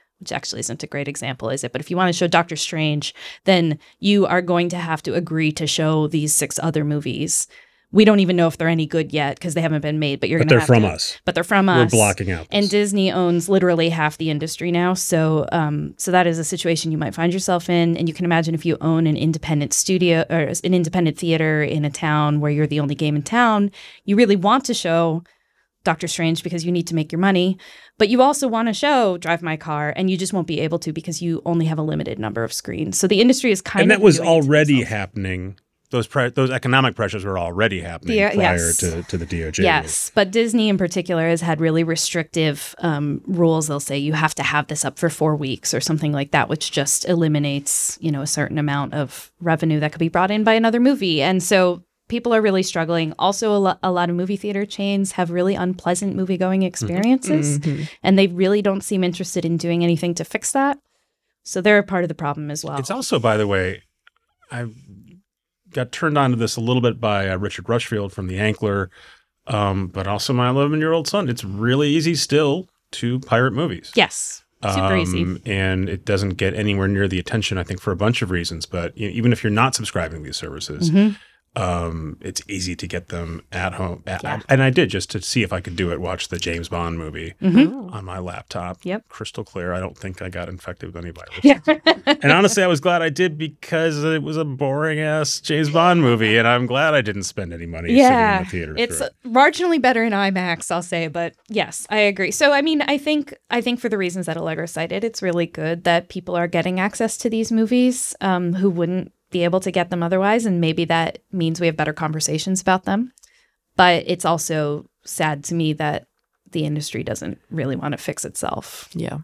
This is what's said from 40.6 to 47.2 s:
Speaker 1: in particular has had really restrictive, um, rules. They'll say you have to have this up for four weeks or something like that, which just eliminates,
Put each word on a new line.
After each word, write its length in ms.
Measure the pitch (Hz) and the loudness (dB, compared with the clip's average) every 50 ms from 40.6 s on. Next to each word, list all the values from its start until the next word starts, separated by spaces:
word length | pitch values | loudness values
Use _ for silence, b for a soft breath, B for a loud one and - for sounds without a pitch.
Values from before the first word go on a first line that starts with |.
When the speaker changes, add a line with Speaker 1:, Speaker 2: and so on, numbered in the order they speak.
| 214 | 2
Speaker 1:
in 120 | 214 202 185 | 2 2 2
particular 500 | 190 175 175 190 170 180 180 165 160 165 | 0 -2 -2 -4 -4 -2 0 0 0 0
has 120 | 170 165 | 0 0
had 200 | 170 165 160 151 | 0 -2 0 0
really 220 | 165 160 156 165 165 | 2 2 2 2 2
restrictive, 920 | 160 165 165 - - - 175 156 - - 165 160 151 143 147 - - - - | 0 0 -2 -2 -2 -2 -4 -4 -4 -2 0 0 0 0 -4 -8 -12 -10 -4
um, 420 | - 170 151 143 147 147 143 - - | -2 -2 0 0 0 -2 -2 -4 -4
rules. 400 | - 190 170 175 165 160 160 151 | -2 0 4 4 4 4 2 0
They'll 120 | 151 143 143 | -2 -4 -4
say 160 | - - 139 | -4 -4 -4
you 160 | 143 143 151 156 | -2 -2 0 0
have 200 | 151 156 151 - | 0 0 0 -2
to 80 | - 135 | -2 -4
have 220 | - 147 147 147 | -2 0 -2 -2
this 180 | - 151 147 - | -2 -4 -4 -4
up 140 | 135 - | -6 -4
for 120 | - 175 165 | -2 -2 -2
four 240 | - - 156 156 151 | 0 0 0 0 0
weeks 400 | 147 147 131 120 - - - - | 0 -2 -4 -4 -4 -4 -4 -2
or 40 | 113 | -2
something 320 | - - 156 151 156 151 | -2 0 -2 0 0 0
like 200 | 147 139 143 143 | -2 -2 -2 0
that, 180 | - 147 - - | 0 0 0 0
which 220 | - 156 - - | -2 -4 -4 -4
just 360 | - 151 143 143 - - - | -2 -2 0 0 -2 -2 0
eliminates, 920 | - 180 165 | 0 2 2